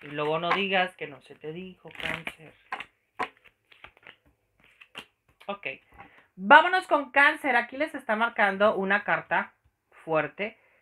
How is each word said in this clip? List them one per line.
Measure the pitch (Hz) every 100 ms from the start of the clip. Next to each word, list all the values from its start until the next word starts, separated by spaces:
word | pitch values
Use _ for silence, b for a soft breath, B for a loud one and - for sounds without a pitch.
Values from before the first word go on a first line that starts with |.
Y | 143
luego | 147 151 160
no | 175
digas | 175 196 190 185 -
que | 151
no | 135
se | -
te | 139 156
dijo, | 165 185 180 165 -
Cáncer. | - 165 160 - 156 - _ - - _ _ - - - _ _ _ _ - _ - - _ _ _ _ _ _ - - - _ _ _ -
Ok. | 202 - 135 _ B B B B -
Vámonos | 196 294 349 370 370
con | 302 269
Cáncer. | 277 285 311 294 240
Aquí | 233 262
les | 320
está | 285 269
marcando | 214 233 233 202 190 208 185
una | 190 208
carta | 202 160 - 170 208 _ _ _ _
fuerte, | - - 156 147 - 208 b b b